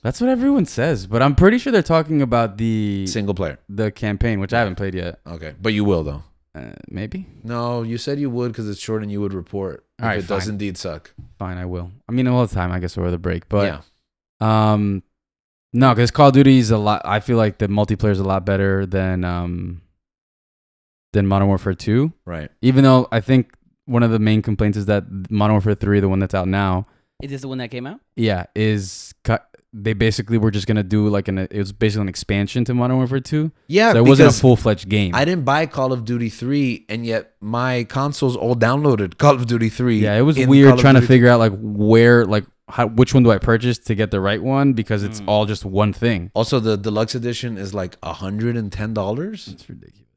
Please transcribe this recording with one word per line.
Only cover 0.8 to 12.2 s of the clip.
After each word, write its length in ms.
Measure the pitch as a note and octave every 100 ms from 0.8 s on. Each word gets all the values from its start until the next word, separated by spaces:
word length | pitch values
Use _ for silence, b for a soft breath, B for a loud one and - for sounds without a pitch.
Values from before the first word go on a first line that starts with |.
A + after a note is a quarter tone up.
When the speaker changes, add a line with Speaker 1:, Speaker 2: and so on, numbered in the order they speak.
| C#3 B2+ F#2
Speaker 1:
but 140 | A2+
I'm 120 | C3+
pretty 240 | C#3 F#3 A#3+
sure 140 | C#4+
they're 100 | A3
talking 400 | D#3+ D#3+ D#3 D#3
about 340 | C3 A#2 A2+ G2+
the 500 | A2+ A2 G#2+ G2 F#2+
Speaker 2:
Single 280 | G#2+ G2+
player. 240 | F#2 E2+ C2+ -
Speaker 1:
the 220 | G2+ G#2+
campaign, 500 | - G#2+ G2+ A#2 G#2
which 140 | G2
I 40 | A#2
haven't 180 | G#2+ F2+
played 180 | G2
yet. 260 | F#2 F2 E2 D2+
Speaker 2:
Okay, 280 | E2 D#2 D2
but 140 | G#2+
you 100 | G#2
will, 180 | G2+ F2
though. 200 | D2+ C#2+ - _ _
Speaker 1:
Uh, 180 | - A#1+ - -
maybe? 360 | F#2 G#2+ F#3+ F#3+ -
Speaker 2:
No, 380 | A2+ A#2+ A#2+ A#2+
you 160 | A2+ A#2
said 200 | C#3+ C#3+
you 120 | C#3+
would 240 | A#2+ B2
'cause 120 | A2+ G#2+
it's 120 | G2
short 220 | - A2
and 100 | G#2
you 80 | G2+
would 140 | G2+
report 500 | F#2+ F2 G2+ F#2+ - _ -
if 40 |
Speaker 1:
All 40 | A2+
right, 100 | G2
Speaker 2:
it 60 | F2
does 180 | G2
Speaker 1:
fine. 80 | G2
Speaker 2:
indeed 240 | G#2 G2+ F2
suck. 340 | F#2 D#2 _ - - _
Speaker 1:
Fine, 200 | F#2 F2+
I 80 | F2+
will. 240 | F2+ F2 G2+ -
I 40 |
mean, 140 | B2